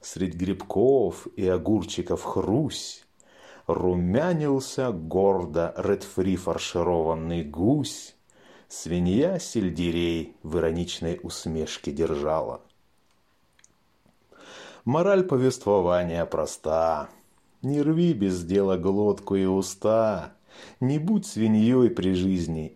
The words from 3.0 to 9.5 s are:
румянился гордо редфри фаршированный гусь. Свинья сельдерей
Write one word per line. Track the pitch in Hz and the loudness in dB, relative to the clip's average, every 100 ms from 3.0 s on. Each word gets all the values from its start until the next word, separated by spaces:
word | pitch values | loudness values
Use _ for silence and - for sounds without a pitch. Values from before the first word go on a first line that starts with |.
| _ _ _ - - - - | _ _ _ -20 -20 -12 -4
румянился | 85 90 90 87 107 175 170 151 135 135 - 127 | 0 2 2 2 2 2 0 0 0 -2 -4 -4
гордо | 92 80 90 98 95 80 78 85 - | -4 -2 2 4 4 0 -2 -2 -2
редфри | 92 101 - - 95 | -2 -2 -2 -2 0
фаршированный | 90 - 80 - 87 85 85 80 80 80 85 | 0 -2 -4 -2 -2 2 2 0 -2 -2 -4
гусь. | 73 76 101 147 - - - _ _ _ - - - | -6 0 2 2 0 -8 -16 _ _ _ -20 -20 -18
Свинья | - - 87 87 101 160 180 | -14 -4 -2 2 2 0 -2
сельдерей | - | -4